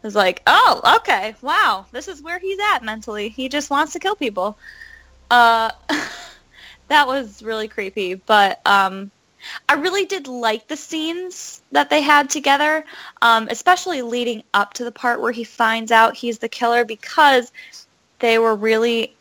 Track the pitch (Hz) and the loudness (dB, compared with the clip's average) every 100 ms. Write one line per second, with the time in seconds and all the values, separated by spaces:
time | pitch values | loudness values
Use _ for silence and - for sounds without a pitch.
0 | 220 208 185 185 - 330 480 - - 453 | -2 2 2 2 4 6 6 4 4 2
1 | 440 233 208 214 254 349 370 196 196 240 | 2 -2 -2 -10 -4 0 0 0 -6 -14
2 | 320 320 294 349 381 392 415 339 226 220 | -14 -16 -12 -10 -8 -4 -2 -2 -4 -10
3 | 214 214 208 214 262 285 277 277 294 349 | -10 -8 -8 -8 -6 -4 -2 -2 -2 -4
4 | 381 415 262 196 190 208 - - - - | -6 -4 -6 -4 -6 -8 -20 -20 -20 -20
5 | _ _ _ 240 233 226 226 - _ 302 | _ _ _ 4 6 4 -2 -6 _ -6
6 | - - - - _ _ - - _ 302 | -6 -14 -20 -20 _ _ -20 -20 _ 2
7 | 277 269 233 202 214 220 214 - 196 214 | 2 -2 -6 -14 -8 -8 -8 -8 -8 -6
8 | 185 185 _ 214 196 - - 202 190 190 | -6 -8 _ 4 4 2 2 2 2 -4
9 | 196 _ _ _ - - - 294 339 381 | -14 _ _ _ -18 -10 -2 0 0 -4
10 | 381 381 269 247 233 226 _ 294 - 320 | -4 -6 -10 -4 -4 -4 _ -14 -10 -8
11 | 311 339 370 359 - - _ 277 285 302 | -6 -8 -10 -14 -18 -20 _ -2 0 0
12 | 285 294 277 311 277 277 302 311 311 - | 4 2 2 -2 0 2 2 -2 -6 -18
13 | - _ 233 226 220 226 - 359 370 311 | -20 _ 2 2 0 -4 0 0 0 -6
14 | 233 240 240 220 - 208 202 - 240 240 | -4 -4 -4 -6 -4 -2 -2 -6 -12 -4
15 | 247 233 233 233 226 - 226 226 226 226 | -4 -2 -4 -6 -10 -2 -2 -2 2 4
16 | 226 - 240 220 226 - 240 233 226 220 | 4 2 -8 -6 -8 -4 0 0 -2 -6
17 | - - 294 262 240 - - - _ _ | -6 4 4 4 0 -14 -20 -20 _ _
18 | _ _ 240 226 226 214 214 220 233 233 | _ _ 0 2 2 0 0 0 2 -2
19 | - _ | -4 _